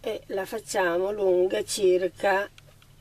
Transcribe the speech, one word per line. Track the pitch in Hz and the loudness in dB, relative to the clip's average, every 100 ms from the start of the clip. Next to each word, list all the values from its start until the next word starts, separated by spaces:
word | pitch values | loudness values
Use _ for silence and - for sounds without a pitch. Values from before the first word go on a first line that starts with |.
e | - 214 - | -8 -8 -8
la | 196 | -8
facciamo | 190 226 - 214 185 170 190 | -6 -10 -6 -2 0 0 -2
lunga | 208 190 180 185 214 | 0 2 4 2 0
circa, | 202 - 190 180 180 - 202 190 202 - - - - - | -4 0 2 4 0 -2 0 0 -2 -10 -20 -20 -20 -20